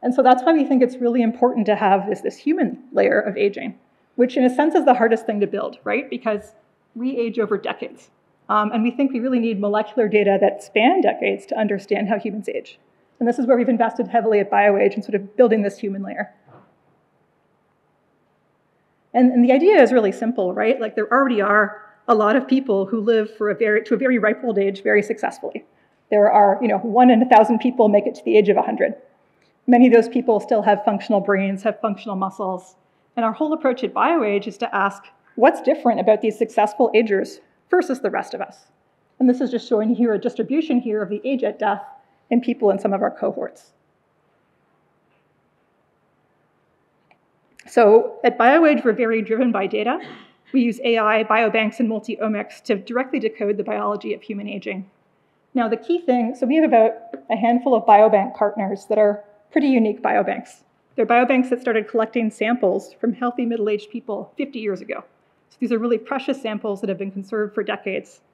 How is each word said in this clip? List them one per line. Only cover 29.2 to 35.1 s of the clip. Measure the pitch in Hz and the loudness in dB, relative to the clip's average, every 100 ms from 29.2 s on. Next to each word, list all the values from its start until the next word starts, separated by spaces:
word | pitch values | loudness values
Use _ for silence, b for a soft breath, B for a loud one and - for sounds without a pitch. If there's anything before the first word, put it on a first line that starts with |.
| _ _ _ _ - | _ _ _ _ 2
Many | 240 254 | 6 8
of | |
those | 233 226 | 6 4
people | 254 - 214 | -2 0 -2
still | 202 226 | 0 -2
have | 185 202 | 2 2
functional | 214 202 - 208 | 0 -4 -2 -2
brains, | 202 196 196 196 | 0 -2 -2 -4
have | 220 208 | -6 -4
functional | 226 202 - 190 | -6 -6 -8 -6
muscles. | 190 190 196 180 - _ _ _ _ | -6 -6 -8 -8 -12 _ _ _ _
And | - | -4
our | 226 | -4
whole | 208 311 | -2 -4
approach | 311 277 247 | -2 -2 -2
at | 233 | -4
BioAge | - 269 339 220 202 196 | 0 0 2 0 -2 -6
is | 190 | -10
to | 233 | -6
ask, | 202 196 196 - | -2 -4 -4 -20